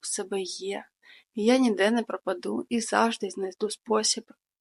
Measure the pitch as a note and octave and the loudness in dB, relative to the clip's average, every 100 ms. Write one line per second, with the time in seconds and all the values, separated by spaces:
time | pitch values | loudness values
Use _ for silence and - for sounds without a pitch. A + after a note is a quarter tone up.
0 | - - F#3+ G3+ F3+ - F#3+ G3+ - _ | -8 -6 -4 -6 -6 -8 -8 -8 -10 _
1 | _ - _ - G#3+ C4 B3 F#3+ G3+ A#3 | _ -20 _ 0 4 6 6 4 4 2
2 | A3+ F#3+ - F3+ F#3+ A3 - A#3+ G#3+ - | 0 -4 -4 -4 -4 -4 -2 -4 0 2
3 | A3+ A3+ G3+ F#3+ F#3+ F3+ G#3 - - G#3+ | 2 0 -6 -6 -8 -4 -6 -6 -2 0
4 | A3 - - - _ _ | 0 -2 -6 -18 _ _